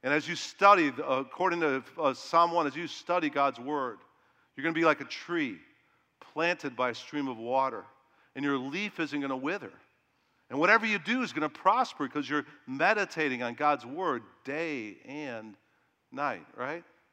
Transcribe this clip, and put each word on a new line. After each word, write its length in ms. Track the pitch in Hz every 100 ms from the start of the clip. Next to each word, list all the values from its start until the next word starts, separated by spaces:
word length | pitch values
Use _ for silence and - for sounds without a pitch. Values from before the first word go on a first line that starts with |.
And 80 | 127
as 160 | 151 151
you 80 | 170
study, 520 | - - 196 202 151
according 720 | 123 139 131 131 - 185 175
to, 240 | 156 135 127 -
uh, 160 | 147
Psalm 380 | 127 - 165 170
one, 160 | 170 147
as 80 | 135
you 100 | 147
study 420 | - - 180 156
God's 300 | 139 139 123
word, 400 | 127 147 127 104 - _ _ _ _
you're 80 | -
gonna 100 | 151
be 100 | 165
like 160 | 165 147
a 40 |
tree 560 | 127 - - 170 135 90 - _ _ _ _ _
planted 560 | - 151 170 175 143 120
by 140 | 127
a 40 |
stream 320 | 117 - 147 135
of 100 | 113
water, 480 | 117 131 135 110 - _ _ _ _ 135
and 80 |
your 140 | 143 139
leaf 420 | 131 170 208 -
isn't 200 | 156 147
gonna 160 | 139 131
wither. 360 | 139 196 120 - _ _ _ _ _ _ _
And 80 | 127
whatever 280 | 175 220 220
you 120 | 208
do 220 | 151 254
is 140 | 208
gonna 160 | 147 151
prosper 580 | - 185 233 247 - 135
'cause 180 | 147 131
you're 200 | 147 143 - -
meditating 760 | 135 170 220 190 - 151 127
on 100 | 120
God's 320 | 120 147 143
word 400 | 117 147 180 123 107 _
day 540 | - 147 165 143 107 92
and 540 | 117 147 143 117 110 101 _ _ _ _ _
night, 360 | 131 143 98 73 -
right? 260 | 127 165 - _ _